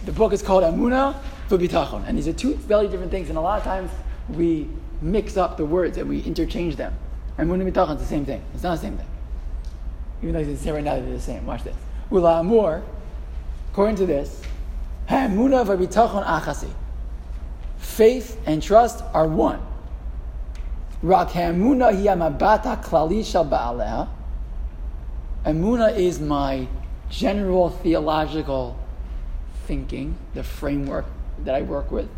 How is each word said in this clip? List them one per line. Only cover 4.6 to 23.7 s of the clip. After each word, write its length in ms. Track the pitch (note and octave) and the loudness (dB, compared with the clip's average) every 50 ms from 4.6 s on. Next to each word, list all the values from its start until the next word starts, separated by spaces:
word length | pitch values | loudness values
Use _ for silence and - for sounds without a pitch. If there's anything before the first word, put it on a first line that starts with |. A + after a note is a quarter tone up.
| D3 - - - - - - - | -2 -6 -8 -8 -8 -8 -8 -4
mix 360 | D3+ D#3+ G3 G#3+ G#3 - - | -2 0 0 0 0 0 0
up 200 | F#3+ F3+ - - | 0 0 0 0
the 80 | - D#3 | -4 -2
words 320 | C#3+ D#3+ F#3 F3 D3+ - | 0 2 2 2 0 -2
and 120 | - C#3 C#3 | -4 -4 -2
we 120 | C#3+ D3 | -4 -4
interchange 540 | - - D#3+ - D#3+ - - - E3+ E3+ C#3+ | -2 -2 -2 -2 -2 -2 -2 -2 -2 -2 -2
them. 180 | B2 B2 F#2 - - - - - - - - - - | -4 -4 -6 -6 -6 -6 -8 -10 -8 -8 -8 -4 -2
Emuna 220 | D#3 E3+ F3+ F#3 | 0 0 2 0
and 120 | F#3+ F#3 | 0 0
bitachon 220 | - G3+ F#3 D#3 D3+ | 2 2 2 2 0
is 60 | B2 | -4
the 40 | - | -4
same 180 | - E3 D3+ C#3+ | -2 -2 -2 -2
thing. 180 | B2+ B2+ A2 - - - | -2 -6 -6 -8 -10 -8
It's 80 | - | -4
not 140 | - F3+ E3+ | -2 -2 -2
the 60 | D#3 | -2
same 140 | - G3+ - | -4 -6 -6
thing. 100 | - - - - - - - - - - - - - - - - - - - - - - - - - | -6 -6 -8 -8 -10 -8 -8 -8 -6 -6 -6 -6 -6 -8 -8 -10 -8 -8 -8 -8 -8 -8 -10 -8 -6
Even 120 | - E3 E3 | -4 -2 -2
though 60 | E3 | -2
you 160 | D3+ C#3+ C#3+ | -2 -2 -4
say 140 | C3+ - E3+ | -4 -2 -2
right 120 | D3+ D3+ | -2 -2
now 120 | D3 C#3+ C3+ | -2 -2 -2
they're 100 | C3 B2+ | -2 -2
the 160 | B2+ B2+ B2 | -4 -6 -4
same. 260 | - - B2 G#2 - | -6 -6 -6 -6 -6
Watch 180 | A#2+ B2 A#2 - | -6 -6 -6 -6
this. 120 | - - - - - - - - - | -8 -8 -8 -8 -8 -8 -8 -6 2
Ula 300 | - F#3+ E3+ E3+ E3 E3 | 2 6 6 6 6 4
amor, 420 | E3 F#3 A#3 A3+ G#3 E3+ D#3 F3+ G#3+ - - - - - - - - - - - - - - - - - | 4 4 4 6 6 4 0 -2 -6 -10 -10 -10 -10 -10 -10 -10 -10 -8 -10 -8 -8 -8 -8 -8 -8 -4
according 240 | - G3 G3 G#3+ A3 | 2 2 2 2 4
to 100 | F#3 F#3+ | 2 2
this, 360 | F3+ D3 C#3 C#3+ - - - - - - - - - - - - - - - - | 2 2 0 0 -4 -8 -10 -10 -10 -8 -8 -8 -8 -6 -6 -6 -6 -6 -6 -2
ha'emuna 580 | - B3+ C4+ C4+ A#3 F#3 G3+ B3 C4+ C4 B3+ A#3+ | 0 2 2 4 2 4 4 4 6 6 4 4
v'bitachon 600 | F#3+ G3+ F3+ F#3 F3 - G3+ A#3+ G#3+ F3 G#3 - | 4 4 2 2 2 6 4 4 6 4 -2 0
achasi. 460 | - E3 D3+ - D#3 C#3+ - - - - - - - - - - - - - - - - - - - - - - - - - | 0 0 0 0 -2 -4 -4 -6 -8 -8 -8 -8 -8 -8 -8 -8 -8 -8 -10 -10 -10 -10 -8 -8 -10 -10 -10 -8 -10 -8 -8
Faith 640 | - - - - A3 A3+ B3+ C4 - - - - - | -10 -8 4 8 8 8 8 6 -4 -6 -8 -6 -2
and 160 | D3+ D#3 D#3 | 0 0 0
trust 400 | D3+ - G3 A3+ A#3+ A3+ - - - - - | 2 8 8 8 8 8 2 -4 -8 0 2
are 120 | D#3 D#3+ | 4 4
one. 340 | D#3 D#3 F#3+ - - - - - - - - - - - - - - - - - - - - - - - - - - - - - - - - | 4 4 4 4 2 2 -2 -6 -8 -8 -10 -8 -10 -10 -8 -8 -8 -8 -8 -8 -8 -8 -8 -8 -8 -8 -8 -6 -6 -6 -6 -8 -8 -6 -2
Rak 300 | - D#3+ F#3 F3 F3 - | 4 6 6 6 6 2
ha'emuna 640 | - E3+ F3 E3+ E3+ F3 G3+ C4 D4 B3 B3 A#3+ G#3 | 0 0 0 2 2 4 4 4 6 6 6 6 6
hi 180 | F#3+ G3+ G#3 | 6 4 4
ha'mabat 520 | F#3+ F3 E3 D#3 C#3+ - - G3 A3 A3 - | 4 4 2 0 2 4 6 6 6 4 4
ha'klali 600 | C4 G#3+ - - - F3 D#3 D#3 D#3+ F#3+ A3 G#3+ | -2 -4 -4 -4 2 4 4 4 4 2 0 0
shel 200 | - - F3+ D#3+ | 2 2 2 2
ba'aleha. 640 | C#3 - - A#2+ A#2+ | 4 2 0 0 -2